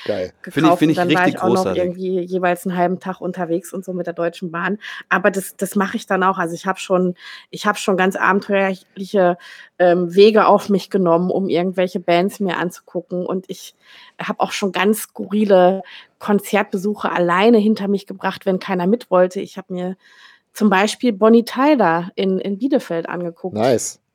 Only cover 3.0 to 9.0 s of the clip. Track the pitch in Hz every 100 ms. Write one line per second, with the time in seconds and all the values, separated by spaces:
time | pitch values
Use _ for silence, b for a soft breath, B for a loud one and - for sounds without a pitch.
3 | 190 185 180 185 165 170 - 190 190 180
4 | 170 170 170 170 180 170 185 208 B B
5 | B 185 202 196 - - 190 202 190 226
6 | - 190 185 190 170 170 196 190 - 180
7 | 180 180 B B B - 208 202 - 185
8 | 185 190 - 196 196 196 190 185 _ -